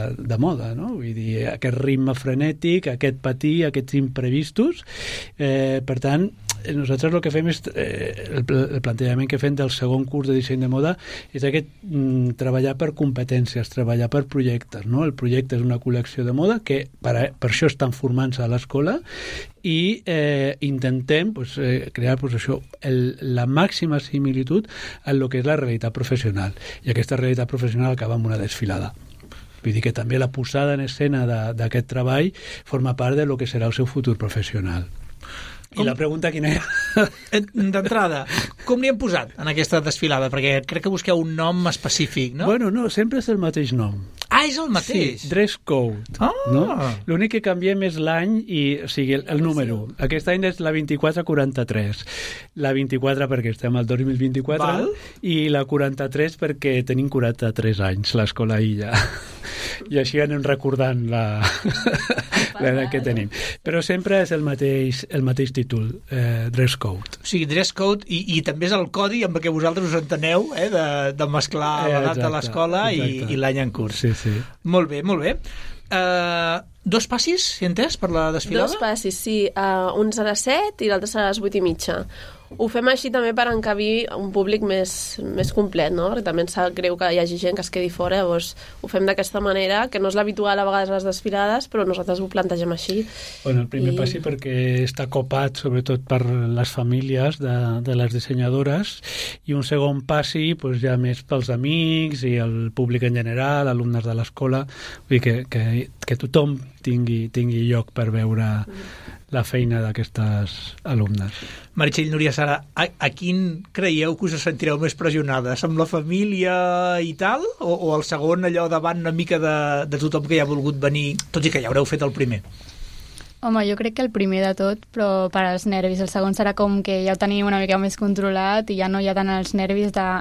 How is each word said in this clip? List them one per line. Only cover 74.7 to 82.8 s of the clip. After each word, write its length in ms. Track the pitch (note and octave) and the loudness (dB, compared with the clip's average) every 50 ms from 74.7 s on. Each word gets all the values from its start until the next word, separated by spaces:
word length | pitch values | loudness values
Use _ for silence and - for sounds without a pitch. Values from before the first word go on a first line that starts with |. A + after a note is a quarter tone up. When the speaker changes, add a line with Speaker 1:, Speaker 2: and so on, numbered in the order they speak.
| F3 F#3 E3+ C#3+ | 4 4 4 4
Speaker 2:
bé, 120 | D3 C#3+ D3+ | 0 -4 0
molt 200 | F#3 G3+ E3 C#3+ | 0 0 2 2
bé. 120 | F3 C4 - - - - - - - - - - | 0 0 -2 -4 -8 -10 -10 -10 -10 -10 -12 -8
Eh, 720 | - G#3 F#3 F#3 F3+ F3+ F3+ F3 F3 E3+ E3+ E3+ E3 E3 F3 - - - - - | -4 -2 0 2 2 2 2 2 0 0 0 0 0 -2 -2 -4 -10 -20 -8 -4
dos 220 | G3 F3 A#3 A3+ - | 0 0 0 0 0
passis, 380 | - B3 B3 D#4 F4 F4+ - - - - | -2 -2 0 0 0 0 0 -2 -4 -2
si 100 | F#3+ F3+ | -2 -2
entès, 280 | F3 F3+ A#3+ E4 - | 0 2 0 0 0
per 140 | - - F#3 E3+ | -2 -2 0 0
la 160 | D#3+ D#3+ D#3+ D#3+ | 2 0 2 0
desfilada? 320 | D#3+ - C#3+ - A3+ - - | -2 -4 -2 0 0 0 0
Speaker 3:
Dos 120 | E4 G#4+ | 0 -2
passis, 360 | B3 A3 G#3+ A3 - G3 F#3 | -2 -2 -2 -2 -2 -4 -6
sí. 220 | - - A3+ A3 G#3+ G3+ F#3+ | -4 -4 -2 0 2 2 0
Eh, 520 | - - G3 G3 F#3+ F#3+ F#3 F#3 - - | 0 0 0 2 2 2 0 0 2 2
un 120 | G#3+ A3 G#3+ | 0 0 0
serà 220 | A#3+ G#3+ G#3 G#3 | 0 0 0 0
a 40 | G#3 | 0
set 420 | - B3+ C4 D#4+ G#4 G#4 G#4 - A#3 | 0 0 2 2 2 -2 -2 -2 0
i 60 | G#3+ | 0
l'altre 200 | G3+ F#3+ F#3 G#3+ | 0 0 -2 -2
serà 180 | - A3+ G#3 G3 | -2 0 0 0
a 40 | G3 | 0
les 60 | A3+ G3 | 0 -2
vuit 100 | G3 F#3+ | -2 0
i 80 | G3+ F#3 | 2 2
mitja. 380 | F3 E3 - - - E3+ F#3 F#3+ F#3 - - - - - - - - - | 2 0 0 -4 -4 -4 -4 -6 -8 -12 -16 -16 -18 -18 -20 -20 -20 -6
Ho 80 | - A3+ A3+ A3+ | -2 -2 -2 0
fem 140 | A#3+ | 2